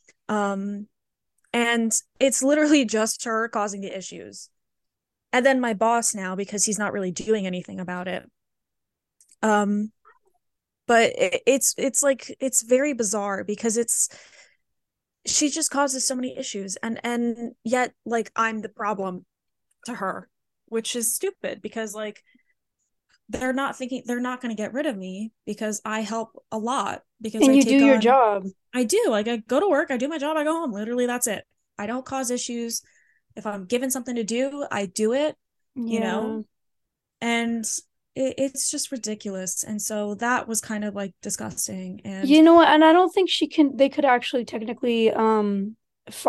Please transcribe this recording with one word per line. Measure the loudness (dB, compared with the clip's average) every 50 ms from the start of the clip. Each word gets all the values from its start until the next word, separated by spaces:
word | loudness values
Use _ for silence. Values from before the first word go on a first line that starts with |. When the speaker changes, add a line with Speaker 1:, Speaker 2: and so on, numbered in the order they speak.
| _ _ _ _ _ -4
Speaker 1:
Um, | -2 0 0 0 -2 -4 -6 -6 -8 -10 -12 -14 _ _ _ _ _ _ _ _ _ _ _ _
and | -2 0 0 2 2 2 0 0 0 -2 -4 _ _ _
it's | 2 2 2 2 2
literally | 2 4 4 4 4 6 4 4
just | 2 2 0 0 0 -2 -6 -6
her | -6 -4 -4 -4 -4
causing | -2 -4 -4 -4 -6 -8
the | -10 -10 -10 -10
issues. | -12 -12 -14 -16 -16 -16 -16 -18 -20 -20 _ _ _ _ _ _ _ _ _ _ _ _ _ _ _ _ -2
And | 2 4
then | 4 4 2
my | 2 0 0
boss | 0 2 2 2 2 0 -2 -4
now, | -4 -6 -6 -6
because | -6 -6 -6 -4 -2 -2
he's | -2 0 -2
not | -2 -4 -2
really | -4 -4 -4
doing | -6 -6 -2 0 0 0 0 -2
anything | -4 -6 -8 -10 -10 -10
about | -8 -8 -8 -8 -8 -8
it. | -8 -8 -10 -14 _ _ _ _ _ _ _ _ _ _ _ _ _ _ _ _ _ _ _ _ _ _
Um, | 0 2 2 2 2 2 0 -2 -4 -6 -8 _ _ -20 _ _ _ _ _ _ _ _ _ _ _ _ _ _ _ 2
but | 4 6 6 4 2 0
it, | 0 0 0 0 2 2
it's, | 2 4 2 0 -2 -2
it's, | -2 -2 0 2 2
like, | 2 2 0 -4 -10 -10 -6
it's | -4 -2 -2 -2
very | 2 2 2 2 4 2 0
bizarre | -2 -2 -2 -2 -2 -2 -2 -4 -4 -4
because | -6 -6 -4 -2 -2 0 0
it's, | 0 0 0 -2 -2 -4 -4 -10 -20 -20 -20 -20 -20 _ _ _ _ _ _ _ _ _ _ _ _ _ _ _ _ -4
she | -2 0 0 0
just | 0 -2 -4 -2
causes | 0 0 0 0 -2 -2 -4 -4
so | -4
many | -4 -4 -6 -8
issues, | -10 -10 -10 -8 -8 -8 -8 -8 -8
and, | -6 -8 -6 -6 -6
and | -4 -2 -2 -2 -2 -2 -4 -8 -10 -12 _ _
yet, | -2 0 0 0 -2 -4 _ _
like, | -4 -4 -2 -4 -4 -2
I'm | -2 -2 -2 -2 -4
the | -8 -10
problem | -10 -6 -4 -4 -4 -2 -4 -6 -6 -8 -12 _ _ _ _ _ _ _ _ _ _ _ _
to | -12 -8
her, | -6 -4 -6 -6 -6 -10 _ _ _ _ _ _ _ _
which | _ -6 -6 -6 -4 -4
is | -4 -2 -2 -2
stupid | -2 -4 -6 -6 _ -10 -10 -10 -10
because, | -12 -10 -8 -8 -8 -8 -8
like, | -10 -10 -10 -10 -14 _ _ _ _ _ _ _ _ _ _ _ _ _ _ _ _ _ _ _ _ _ -12
they're | -8 -6 -4 -4 -2
not | -2 -4 -4 -6 -8
thinking, | -8 -8 -8 -8 -6
they're | -6 -6 -4
not | -4 -6 -6 -6
gonna | -8 -8 -8
get | -6 -8 -6 -6
rid | -4 -4 -4
of | -6 -6
me | -10 -10 -10 -10 -10 -10 -12 _ _
because | -10 -8 -6 -6 -6 -6 -6 -6
I | -6 -4 -4
help | -4 -4 -6 -6 -8 -8 _ -20 -16 _
a | -8 -6
lot | -4 -2 -2 -2 -2 -4 -6 -8 -12 _ _ _
because | -12 -8 0 4 6 8
Speaker 2:
And |
Speaker 1:
I | 8
Speaker 2:
you | 8 6
Speaker 1:
take | 6 6 6
Speaker 2:
do |
your | 8 8 8 6
Speaker 1:
on |
Speaker 2:
job. | 6 6 6 6 6 4 2 0 -4 -8 -12 _ _ _ -2
Speaker 1:
I | -2 0
do. | 2 2 2 4 4
Like, | 2 2 0 0
I | -2 -4
go | -4 0 0 2
to | 4 4
work, | 4 2 2 0
I | -2 -2
do | -2 -2
my | -4 -4
job, | -4 -2 -2 0
I | 0
go | 0 0 -2
home. | -2 -4 -6
Literally, | -6 -6 -4 -2 0 0
that's | 0 0 -2 -2 -2
it. | -4 -4 -8 _ _ _ _ _ _ -8
I | -6 -6
don't | -6 -6 -6
cause | -6 -6 -6 -4 -4
issues. | -4 -4 -4 -6 -6 -6 -6 -6 -6 -8 -10 _ _ _ _ _ _ _ _ _ _
If | -10 -8
I'm | -8 -8 -8 -4
given | -4 -2 -2 -2 -2
something | -4 -4 -6 -6 -6
to | -4 -4
do, | -2 -2 -2 -2 -2 -4 -6 -8 -6
I | -4 -4 -6 -4
do | -2 -2 0 0 2
it, | 0 0 -2 -2 -6 _ _ _ _ _ _ _ -10 -6 -4
you | -2 -2
know? | -2 -2 -2 -2 -4 -4 -6 -8
Speaker 2:
Yeah. | -10 -12 _ _ _ _ _ _ _ _ _ _ _ _ _ _
Speaker 1:
And | -4 -2 0 0 0 -2 -2 -4 -4 -6 -6 -8 -10 _ _ _ _ _ _
it, | -4 -2 -2 0 -2
it's | -2 -2 -2 -4 -4 -4
just | -4 -4 -6 -6
ridiculous. | -8 -8 -6 -8 -8 -8 -8 -8 -8 -6 -8 -6 -6 -6 -6
And | -6 -6 -6
so | -6 -6 -6 -4 -4 -6 -6
that | -4 -2 0 0 0 -2 -2
was | -4 -6
kind | -4 -4 -6 -6 -6
of, | -6 -6
like, | -6 -8 -8 -10 _
disgusting. | -10 -8 -8 -6 -8 -8 -8 -8 -8 -8 -8 -10 -10 -10 -12 -12 -12
And | -12 -6 -4 2
Speaker 2:
You | 6 8 10 10
know | 10 10
what? | 10 10 10
And | 8 8 8
I | 8 8
don't | 8 6 6
think | 4 2 2 2
she | 2 0 -2 0
can, | 4 4 4 4 6 4
they | 4 4
could | 4 2 4
actually | 4 4 2 2 0 -2 -2 -2
technically, | -4 -6 -6 -6 -6 -6 -2 0 0 2 4 4 4
um, | 4 4 4 4 4 4 2 2 0 0 -2 -4 -8 -12 _ _ _ _ _ -18
f-, | -16 -2 -2